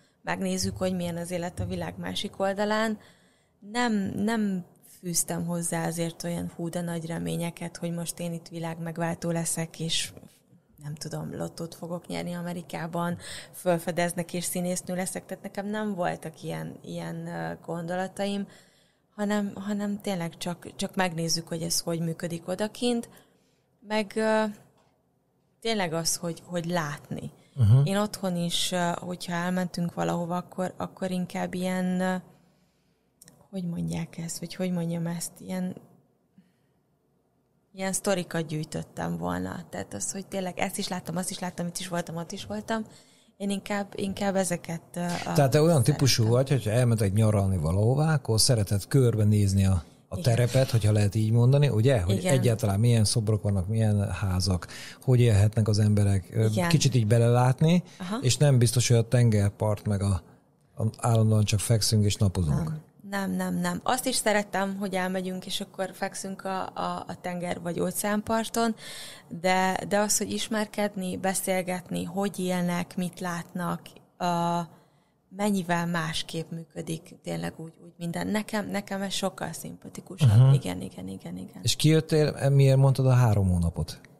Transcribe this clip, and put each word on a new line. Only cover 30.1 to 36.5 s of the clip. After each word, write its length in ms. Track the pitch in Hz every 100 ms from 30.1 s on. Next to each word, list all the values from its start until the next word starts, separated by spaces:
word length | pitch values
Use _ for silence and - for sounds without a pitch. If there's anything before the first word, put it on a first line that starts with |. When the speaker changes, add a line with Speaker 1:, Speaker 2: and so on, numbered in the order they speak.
| 170 170 175
Speaker 1:
akkor, 380 | 175 - 180 -
akkor 340 | 180 - 185
inkább 420 | 185 180 185 180
ilyen, 460 | 180 185 185 185 180
ö, 140 | 185 185 - _ _ _ _ _ _ _ _ _ - _ _
hogy 140 | 196 175
mondják 520 | 170 170 165 165 -
ezt, 220 | 165 -
vagy 140 | 170 -
hogy 160 | 185
mondjam 360 | 180 165 170 165
ezt, 240 | 170 - -
ilyen, 360 | 185 185 185 - - _ _ _ _ _ _